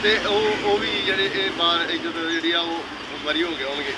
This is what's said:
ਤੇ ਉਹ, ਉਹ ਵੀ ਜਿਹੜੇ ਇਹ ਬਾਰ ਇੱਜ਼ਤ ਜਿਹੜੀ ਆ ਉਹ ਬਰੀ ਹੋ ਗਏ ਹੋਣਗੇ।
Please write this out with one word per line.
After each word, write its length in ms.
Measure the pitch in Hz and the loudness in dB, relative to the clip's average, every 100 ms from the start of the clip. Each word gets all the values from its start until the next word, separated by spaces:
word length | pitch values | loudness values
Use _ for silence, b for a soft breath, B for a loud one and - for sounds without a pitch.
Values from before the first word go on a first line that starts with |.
ਤੇ 160 | 208 214 - | 4 2 2
ਉਹ, 400 | 208 214 214 208 | 2 2 2 2
ਉਹ 100 | 208 | 2
ਵੀ 100 | 220 | 2
ਜਿਹੜੇ 420 | 208 196 190 196 190 | -2 0 0 0 0
ਇਹ 160 | 190 | -2
ਬਾਰ 380 | 170 170 170 165 | 2 2 2 0
ਇੱਜ਼ਤ 420 | 170 160 165 165 | -2 -2 -4 -2
ਜਿਹੜੀ 200 | 165 160 | 0 2
ਆ 80 | 170 | 0
ਉਹ 240 | 165 165 - - - 143 147 | 0 -4 -6 -10 -10 -6 -2
ਬਰੀ 180 | 156 | 0
ਹੋ 80 | 175 | 0
ਗਏ 120 | 151 | -2
ਹੋਣਗੇ। 300 | 135 143 139 | -4 -4 -4